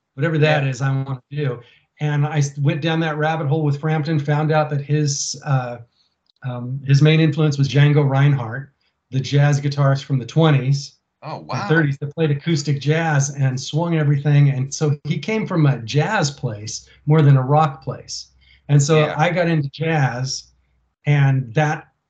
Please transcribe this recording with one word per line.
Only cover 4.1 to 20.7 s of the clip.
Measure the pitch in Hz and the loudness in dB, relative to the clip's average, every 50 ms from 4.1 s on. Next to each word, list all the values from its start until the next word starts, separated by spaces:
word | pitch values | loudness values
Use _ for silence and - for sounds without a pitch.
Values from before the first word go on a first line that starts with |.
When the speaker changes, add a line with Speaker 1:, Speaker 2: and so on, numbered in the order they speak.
| 160 156 | -2 -2
Speaker 1:
found | 139 143 147 147 156 156 160 | 0 0 0 0 0 2 2
out | 156 151 143 | 2 0 0
that | 147 139 139 | -2 -4 -2
his, | - 147 151 151 143 139 - - - - 135 - | -2 0 0 0 0 -2 -4 -6 -8 -10 -8 -4
uh, | 156 139 131 123 120 120 117 117 _ _ _ _ _ _ _ _ _ _ _ - | -2 -2 -2 -2 -4 -10 -12 -16 _ _ _ _ _ _ _ _ _ _ _ -10
um, | 131 123 123 123 123 131 139 135 | -10 -8 -8 -8 -8 -8 -6 0
his | 135 139 139 | 2 4 4
main | 151 156 160 160 | 6 6 4 4
influence | 160 156 - 160 156 156 135 | 4 2 2 2 0 0 2
was | 139 135 - | 0 0 2
Django | 110 143 143 147 147 151 147 | 4 4 4 4 4 4 2
Reinhardt, | 135 135 135 139 147 143 127 117 113 113 131 135 - _ _ _ _ _ _ _ _ | 2 2 4 4 4 2 2 -2 -6 -8 -10 -12 -14 _ _ _ _ _ _ _ _
the | - 131 | -6 -4
jazz | 117 110 127 143 143 147 147 139 | -2 0 2 2 4 4 2 0
guitarist | 143 143 139 143 143 135 135 135 - | -2 -2 -2 0 0 2 0 0 -2
from | - 135 127 | -2 -2 -2
the | 117 | -2
twenties | 113 - 156 165 160 147 131 123 131 143 139 - - - _ _ _ _ _ - | -2 0 2 4 4 4 4 2 0 0 -2 -2 -8 -18 _ _ _ _ _ -14
Speaker 2:
Oh, | 147 156 110 | -12 -12 -12
Speaker 1:
and | 80 | -10
Speaker 2:
wow. | 76 104 - 190 208 | -8 -8 -6 -2 0
Speaker 1:
thirties | 156 170 160 143 139 - | 2 2 2 0 -2 -4
that | 147 139 - | -8 -8 -4
played | - 165 151 143 | -2 -2 -2 -2
acoustic | 139 - 170 170 147 - - 143 113 | -2 -2 -2 -2 -2 -2 -2 -4 -2
jazz | 110 139 156 165 170 160 151 139 131 - - | 0 0 0 0 0 0 0 0 -2 -2 -2
and | 143 139 131 127 123 | -2 -2 -2 -2 -4
swung | - - - 151 170 170 165 | -6 -6 -4 -4 -2 -2 0
everything. | 160 151 143 147 143 143 151 147 143 143 139 | 0 0 0 0 0 0 2 4 4 4 4
And | 131 123 131 135 - | 2 0 -4 -6 -6
so | - 160 151 139 - - | -2 -2 -2 -2 -2 -4
he | 147 175 - | -6 -6 -4
came | - - 220 220 208 | -4 -4 -4 -4 -4
from | - 190 165 151 | -2 0 2 2
a | 139 135 117 113 | 2 2 0 -4
jazz | 110 107 143 156 180 220 208 170 139 - | -4 -2 -2 0 0 0 -2 -2 -2 -4
place | - - 123 107 104 104 110 - - - _ _ _ - | -6 -8 -8 -8 -8 -10 -12 -12 -14 -16 _ _ _ 0
more | 143 151 160 156 | 2 4 6 6
than | 139 139 | 6 6
a | 131 131 | 4 4
rock | 127 147 151 160 151 139 - | 2 2 2 2 2 -2 -6
place. | - - 110 - - - - - - _ _ _ _ _ _ _ _ - | -10 -10 -10 -10 -12 -14 -14 -16 -16 _ _ _ _ _ _ _ _ 2
And | 143 147 139 | 4 4 4
so | 156 160 156 151 | 4 4 4 2
Speaker 2:
Yeah. | 147 - | 2 0
Speaker 1:
I | - 156 175 | 0 0 0
got | 170 180 170 | 2 0 0
into | 170 165 156 143 139 | 2 0 0 -2 -4
jazz, | - - 160 160 165 156 139 127 117 123 131 135 - - - _ _ _ _ _ | -6 -6 -4 -2 0 0 0 0 -2 -4 -6 -8 -8 -10 -14 _ _ _ _ _